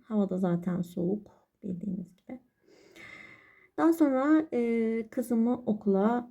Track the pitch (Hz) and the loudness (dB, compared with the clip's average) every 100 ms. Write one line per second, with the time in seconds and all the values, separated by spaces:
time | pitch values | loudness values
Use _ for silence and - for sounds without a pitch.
0 | - 214 196 185 185 175 180 180 175 190 | -6 -2 -2 0 -2 -2 -2 -6 -6 -4
1 | 175 208 - _ _ _ 202 175 208 180 | -4 -4 -8 _ _ _ -12 -10 -8 -8
2 | 175 _ - 254 _ _ _ _ _ - | -10 _ -18 -18 _ _ _ _ _ -20
3 | - - - - _ _ _ - 311 320 | -20 -20 -20 -20 _ _ _ 0 2 4
4 | 294 262 277 311 311 240 233 233 226 226 | 4 2 4 4 2 0 0 2 0 -2
5 | 220 - 240 233 233 247 - 214 202 190 | -4 -6 -2 0 0 0 -2 -2 2 2
6 | 214 240 240 | 2 0 -4